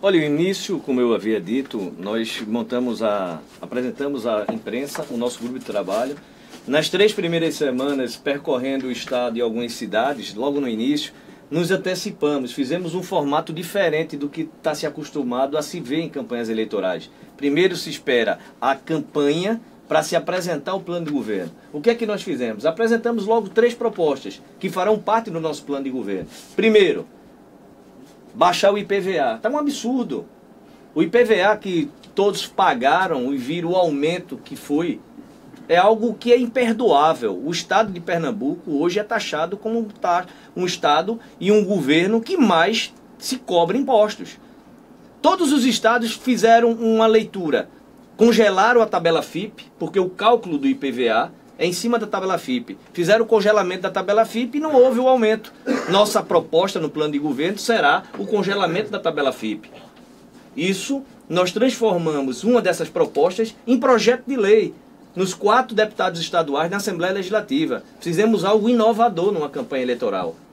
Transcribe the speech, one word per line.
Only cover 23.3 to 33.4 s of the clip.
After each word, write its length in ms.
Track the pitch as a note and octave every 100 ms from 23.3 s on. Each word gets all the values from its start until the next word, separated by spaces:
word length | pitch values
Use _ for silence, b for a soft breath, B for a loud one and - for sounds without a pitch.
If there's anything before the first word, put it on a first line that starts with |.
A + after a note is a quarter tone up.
| A3+ G3
três 240 | - A#3+
propostas 680 | A#3+ A3+ G#3+ D#3+ C3+ G2+ - - -
que 100 | F#3+
farão 300 | F#3 G3+ G#3+
parte 320 | - A3 A3+
do 80 | E3
nosso 240 | D#3+ D3
plano 220 | - C#3 C3+
de 40 |
governo. 400 | B2+ G2+ F#2+ F2 B B -
Primeiro, 520 | A3 G#3+ F#3 C#3 - - - - - - - - - - - - - A2
baixar 360 | F3 F3 G3+
o 60 | G#3
I 80 | G3
P 140 | G3
V 180 | F#3 F3+
A. 200 | C3 A2+
Tá 100 | G#3+
um 80 | D4
absurdo. 680 | D4 - A3+ C4 G#3 A#2 - - - - B B B
O 80 | -
I 60 | F3+
P 160 | A#3
V 180 | A#3+ G#3
A 160 | F#3+ G#3
que 320 | G3 F3 C#3+ - -
todos 320 | - G3+ - -
pagaram 880 | - F#3 C3+ C3 E3 F#3 D3 B2
e 40 |
viram 340 | C#3